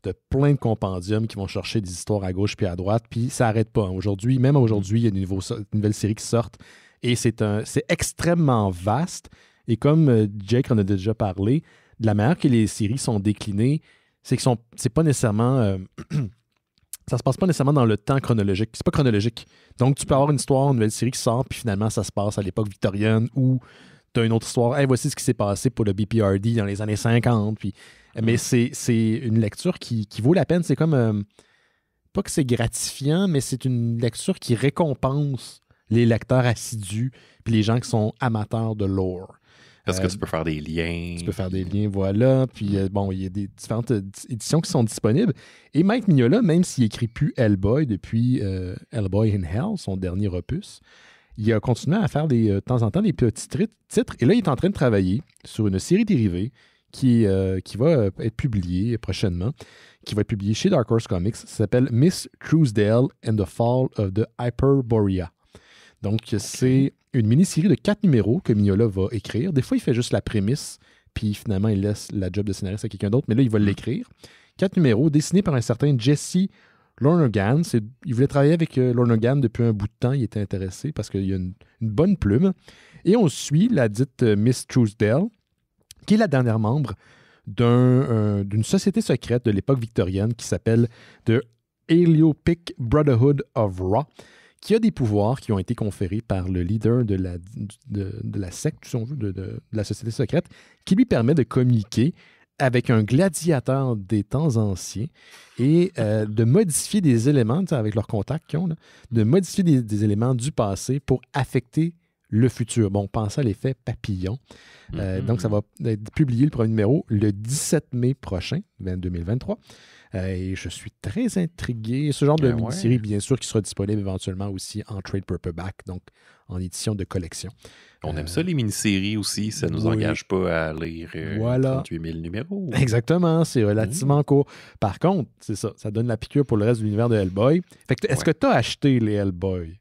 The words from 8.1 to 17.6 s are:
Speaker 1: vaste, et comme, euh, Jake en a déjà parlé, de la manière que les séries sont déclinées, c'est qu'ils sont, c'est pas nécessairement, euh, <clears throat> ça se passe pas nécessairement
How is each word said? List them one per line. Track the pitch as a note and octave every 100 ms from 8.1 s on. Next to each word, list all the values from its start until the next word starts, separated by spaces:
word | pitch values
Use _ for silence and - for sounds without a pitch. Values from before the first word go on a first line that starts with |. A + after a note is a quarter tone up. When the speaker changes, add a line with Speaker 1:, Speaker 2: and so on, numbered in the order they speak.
| - D#3+ E3+ D3+ A#2 G2+
Speaker 1:
vaste, | F2 F#2 A#2 F3 - - _ _ _ -
et | A2+
comme, | C#3+ D#3+ D3+
euh, | A#2 G#2+ G#2 G2
Jake | A#2+ -
en | A2+
a |
déjà | G2 G2+ G2
parlé, | A2 G#2 F#2 G2+ D3+ - _ _ _
de | A2
la |
manière | G#2 A2 F3+
que | D3+
les | A#2 G#2
séries | - G#2 C3+
sont | - G#2+
déclinées, | G2+ G#2 - G2+ B2 D#3 _ _ _ _
c'est | - B2+
qu'ils |
sont, | C3+ A#2+ _ -
c'est | B2
pas | -
nécessairement, | D#3+ B2+ A#2+ G#2 A#2+ C3+
euh, | G#2 F#2+ F#2 - -
<clears throat> | D3+ A2+ _ _ _ _ _ _ - -
ça | B2+
se |
passe | - B2+
pas | F#3+
nécessairement | D#3+